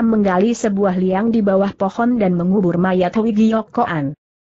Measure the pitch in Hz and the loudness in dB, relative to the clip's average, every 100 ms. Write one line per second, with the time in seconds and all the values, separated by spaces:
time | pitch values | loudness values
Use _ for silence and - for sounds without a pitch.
0 | 226 214 196 180 226 233 226 196 202 185 | 0 2 2 2 0 0 -2 0 0 0
1 | 185 185 233 226 202 190 196 - 190 - | -2 0 0 0 2 2 0 -2 -4 -2
2 | 240 240 190 175 180 202 180 175 185 185 | -2 0 0 0 0 0 0 0 0 0
3 | 180 220 226 214 220 220 214 - - 165 | 0 0 0 2 2 0 -4 -4 -2 -2
4 | 139 151 _ _ _ | -6 -8 _ _ _